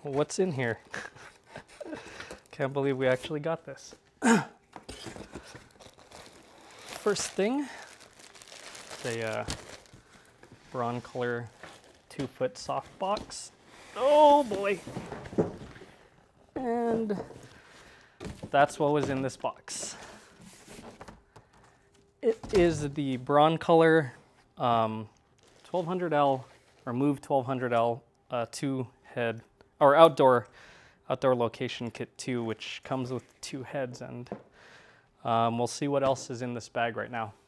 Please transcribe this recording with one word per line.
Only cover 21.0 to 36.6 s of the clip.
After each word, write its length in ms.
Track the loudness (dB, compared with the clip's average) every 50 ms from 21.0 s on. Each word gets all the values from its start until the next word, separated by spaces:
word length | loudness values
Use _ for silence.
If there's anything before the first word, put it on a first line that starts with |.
| -20 -20 -20 -20 _ _ _ -20 _ _ _ -20 -20 -20 _ _ _ _ _ _ _ _ _ _
It 160 | 0 0 0 0 -4 2 4
is 340 | 6 6 6 4 0 -4 -4 -4
the 240 | -4 -2 -2 -2 -4
Broncolor, 960 | -2 4 6 6 8 6 6 2 2 4 6 8 8 8 6 6 4 0 -8 -16 -20 _ _ _ _ _ _
um, 540 | -2 2 2 4 4 2 0 -2 -6 -10 -12 _ _ _ _ _ _ _ -20 _ -20
twelve 220 | _ -6 -6 -4 -4
hundred 300 | -4 -4 -4 -2 0 2
L 320 | 4 4 4 2 0 -4 -12 -20 -20 _ _ _ _ _
or 80 | -6 -2
Move 260 | 0 2 2 0 -2
twelve 240 | -4 -2 -2 -2 0
hundred 300 | -2 -4 -4 -2 0 2
L, 280 | 2 2 2 0 -4 _ _ _ _ _ _
uh, 160 | -4 -4 -4 -6
two 360 | -6 -6 -4 -4 -4 -4 -6 -8 _ _ _ -12 -6
head, 280 | -4 -4 -4 -4 -6 -12 _ _ _ -20 _ _ _
or 160 | 6 6 10
outdoor, 500 | 10 10 10 10 8 8 8 8 6 2 -2 _ -20 -20 -20 -20 -20 -20 -20 _ _ _ -6
outdoor 260 | -4 0 2 2 2
location 560 | 2 0 -2 -2 -6 -8 -8 -6 -8 -10 -10
kit 260 | -8 -10 -12 -12 _
two, 280 | -12 -8 -6 -4 -4 -4
which 360 | -6 -6 -8 -10 -14 -14 -14 _
comes 260 | -6 -4 -4 -4 -4
with 140 | -6 -8 -10 _ _ _
two 240 | -16 -12 -12 -12 -12
heads, 360 | -8 -8 -6 -6 -6 -10 -14
and, 300 | -14 -14 -14 -14 -12 -12 -14 -14 -14 _ _ -20 -20 -20 -20 -20 -20 -20 -20 _ _ _ _ _ -4
um, 340 | 0 0 2 2 2 0 0
we'll 80 | -4
see 220 | -4 -4 -4 -4 0
what 160 | 0 2 2
else 260 | 2 0 0 -4 -10
is 120 | -8 -8
in 120 | -8 -8 -8
this 140 | -10